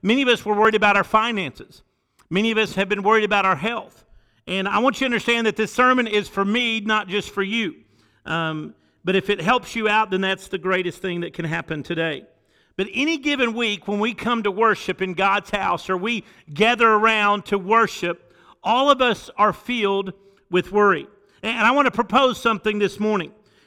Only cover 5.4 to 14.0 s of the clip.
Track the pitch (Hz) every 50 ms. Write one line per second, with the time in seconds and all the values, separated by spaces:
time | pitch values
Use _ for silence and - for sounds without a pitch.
5.4 | 226 220 208 - 220 - - - 254 254 262 254 240 220 208 208 202 - - 196
6.4 | 196 202 214 247 247 233 226 220 202 220 220 214 202 185 190 208 - - - 202
7.4 | 196 190 220 233 220 165 147 - _ _ _ _ _ _ _ _ - - 160 165
8.4 | 165 160 156 156 151 156 - _ _ _ _ _ - 175 190 196 190 - 202 175
9.4 | 160 196 254 247 247 - - 233 214 214 208 220 220 202 190 185 190 190 190 185
10.4 | - - 196 180 156 185 185 185 180 175 - - - 190 175 175 170 165 - -
11.4 | 165 156 160 170 - - 160 151 135 - 175 160 165 160 147 131 - - _ _
12.4 | _ _ _ _ _ _ _ - 196 - - 247 277 311 330 285 262 294 285 262
13.4 | 254 233 214 233 240 220 208 180 - 202 208 202